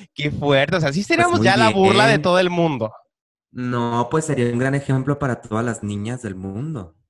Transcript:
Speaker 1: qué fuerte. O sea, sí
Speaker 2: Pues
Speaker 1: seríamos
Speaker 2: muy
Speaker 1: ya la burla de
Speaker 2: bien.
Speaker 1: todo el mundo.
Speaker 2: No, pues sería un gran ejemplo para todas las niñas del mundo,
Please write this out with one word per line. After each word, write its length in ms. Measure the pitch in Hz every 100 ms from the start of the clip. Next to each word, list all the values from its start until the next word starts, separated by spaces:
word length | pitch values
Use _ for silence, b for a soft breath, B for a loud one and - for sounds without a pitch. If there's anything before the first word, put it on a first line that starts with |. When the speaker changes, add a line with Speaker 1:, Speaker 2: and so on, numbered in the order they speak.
| 190
Speaker 1:
qué 160 | - 147
fuerte. 460 | - 143 139 147 180
O 40 |
sea, 120 | 156
sí 100 | 151
Speaker 2:
Pues 60 | 202
Speaker 1:
seríamos 300 | 339 349 349
Speaker 2:
muy 60 |
Speaker 1:
ya 120 | - 202
la 140 | 220
burla 360 | 196 190 202 220
de 120 | 202
Speaker 2:
bien. 40 |
Speaker 1:
todo 160 | 175 180
el 120 | 180
mundo. 420 | 175 165 131 110 - _ _ _ _ _
Speaker 2:
No, 560 | 120 123 123 120 117 120
pues 140 | 160 156
sería 260 | 139 120
un 60 | 120
gran 160 | 131 139
ejemplo 420 | 139 131 131 143
para 220 | 139 117
todas 240 | - 107
las 180 | 120 107
niñas 400 | 104 104 104 123
del 140 | 110 92
mundo, 600 | 95 98 156 143 87 _